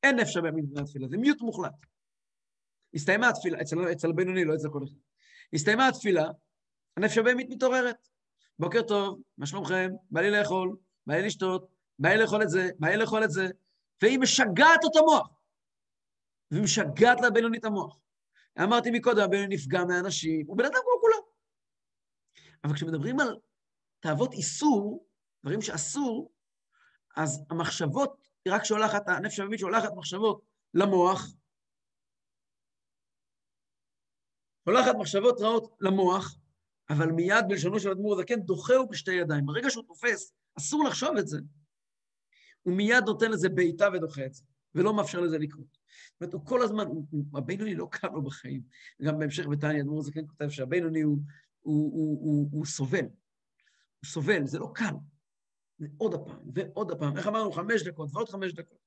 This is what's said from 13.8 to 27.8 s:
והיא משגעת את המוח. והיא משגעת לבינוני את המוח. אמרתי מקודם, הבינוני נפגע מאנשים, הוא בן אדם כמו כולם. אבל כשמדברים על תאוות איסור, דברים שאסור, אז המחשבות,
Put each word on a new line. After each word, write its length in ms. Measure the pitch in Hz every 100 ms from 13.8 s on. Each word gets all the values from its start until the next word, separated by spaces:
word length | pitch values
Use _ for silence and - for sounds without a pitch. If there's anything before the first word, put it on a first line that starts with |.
| _ _
והיא 160 | 202 262
משגעת 640 | 254 - 240 175 302 320 320
את 60 | 311
המוח. 340 | 320 302 - _ _ _ _ _ _ _ _ _ _ _ _
והיא 120 | 156
משגעת 580 | 208 214 165 143 233 240
לבינוני 380 | 247 226 233 226
את 60 |
המוח. 340 | 220 202 156 - _ _ _ _ _ -
אמרתי 280 | 185 240 233
מקודם, 320 | 233 240 220
הבינוני 320 | 196 196 202
נפגע 300 | 190 135 180
מאנשים, 600 | 180 180 185 - 160 160 147
הוא 100 | 196
בן 60 |
אדם 100 | 254
כמו 260 | 494 508 494
כולם. 220 | 440 440 - _ _ _ _ _ _ _ _ _ _ _ - _
אבל 100 | 147
כשמדברים 460 | 147 160 160 165 262
על 160 | 262 - _ _ _ _ _ _
תאוות 320 | 165 147 254
איסור, 720 | - 160 - 294 220 208 269 _ _ _ _
דברים 180 | 139 202
שאסור, 720 | 214 165 - 285 269 226 330 _ _ _ _ _ _ _ _ -
אז 280 | 156 - -
המחשבות, 680 | 165 170 -